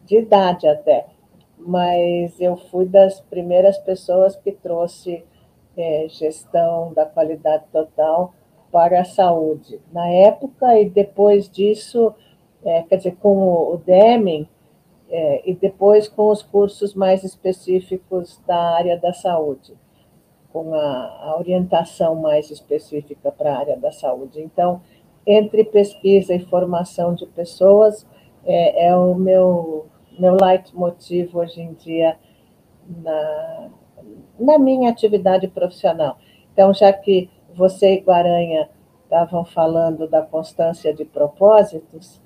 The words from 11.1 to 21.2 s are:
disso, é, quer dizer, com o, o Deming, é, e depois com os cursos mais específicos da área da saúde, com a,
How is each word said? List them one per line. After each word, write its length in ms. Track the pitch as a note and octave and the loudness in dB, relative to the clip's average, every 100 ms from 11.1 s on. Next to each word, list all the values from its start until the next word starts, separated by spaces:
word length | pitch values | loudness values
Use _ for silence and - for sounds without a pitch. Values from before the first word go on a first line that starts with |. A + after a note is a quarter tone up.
| - G#3 G3+ G3 | 2 4 4 0
disso, 640 | - G3+ G#3+ - A#3+ A3+ - _ _ _ _ - | -4 -2 -2 -6 -2 -2 -2 _ _ _ _ -4
é, 160 | E3 | -4
quer 160 | E3 F#3 | -2 -2
dizer, 200 | F#3 F3+ | -2 -2
com 200 | G#3 G3 | 0 2
o, 380 | F#3+ E3+ D3+ E3+ | 2 0 -2 -4
o 20 | |
Deming, 680 | E3+ F#3 A3 A#3+ G3+ D#3 D3+ _ _ _ _ _ _ | 2 6 6 4 0 -4 -10 _ _ _ _ _ _
é, 400 | E3+ D#3 C#3+ F#3 | -6 -4 -4 -4
e 40 | |
depois 540 | F3+ G3 - G3 G#3+ G#3 | -4 -4 0 4 4 2
com 220 | - G#3+ | -2 0
os 120 | G#3 | 0
cursos 520 | - G3+ G3+ - G3+ | -2 -2 -2 -4 -10
mais 300 | F#3+ F#3+ F#3+ | -2 0 0
específicos 1160 | F#3+ _ F#3 F#3 - F#3 F3+ F#3 _ F#3 F3 _ - | -4 _ -8 -6 -4 -4 -4 -12 _ -8 -8 _ -4
da 120 | F3 | -2
área 400 | E3+ E3+ F3 E3+ | 0 -2 -2 -2
da 160 | F3 | -4
saúde, 600 | F3 F#3 E3+ D3+ C3+ _ - _ _ _ _ _ _ _ | -4 -4 -4 -4 -8 _ -20 _ _ _ _ _ _ _
com 220 | D#3+ D#3+ | -12 -6
a, 60 | D#3 D3 B2+ B2 - | -4 -4 -6 -10 -14